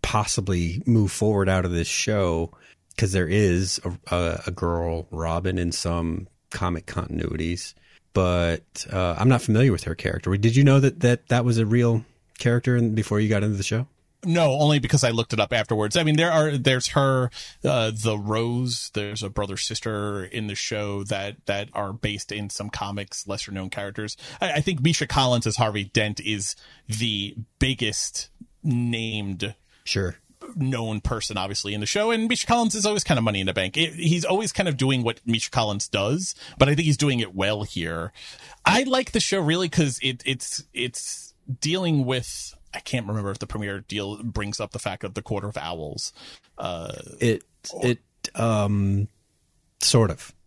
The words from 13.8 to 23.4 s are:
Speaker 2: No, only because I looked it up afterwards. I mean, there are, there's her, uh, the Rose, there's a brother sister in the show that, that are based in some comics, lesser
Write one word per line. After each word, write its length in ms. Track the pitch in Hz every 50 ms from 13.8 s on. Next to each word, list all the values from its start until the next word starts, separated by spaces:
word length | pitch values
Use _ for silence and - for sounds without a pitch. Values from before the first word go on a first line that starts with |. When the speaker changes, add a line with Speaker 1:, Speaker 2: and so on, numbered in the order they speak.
| 127 - _ _ _ _ _ _ -
Speaker 2:
No, 300 | 175 165 175 165 147 131
only 260 | 147 151 147 151 143
because 240 | 127 123 - 139 135
I 60 | 120
looked 220 | 113 113 113 _
it 60 | - 110
up 140 | 104 -
afterwards. 440 | 123 113 107 - 113 107 107 104 -
I 60 | 175
mean, 140 | 160 156 151
there 160 | 151 165 175
are, 240 | 160 160 151 156 143
there's 320 | 135 123 135 131 127 - -
her, 420 | - 147 139 135 131 131 127 120 - - - - - - -
uh, 280 | - 139 123 113 110 110
the 240 | 107 107 113 107 104
Rose, 720 | 101 104 107 110 117 120 120 123 127 123 117 - - - -
there's 280 | 107 104 104 107 107
a 80 | 107 98
brother 260 | - - 101 98 95
sister 680 | - - - 110 - - 117 107 104 104 104 101 101 92
in 240 | - - 113 107 104
the 80 | 98
show 480 | - - - 113 107 107 101 101 101 101
that, 320 | 104 107 98 98 101 110 - _
that 220 | - 101 101 104 -
are 200 | - - 104 98
based 400 | 98 110 - 107 104 101 - -
in 180 | 104 104 104 101
some 180 | - - 104 107
comics, 600 | - - 101 98 101 101 98 - - - - 101
lesser 240 | 98 -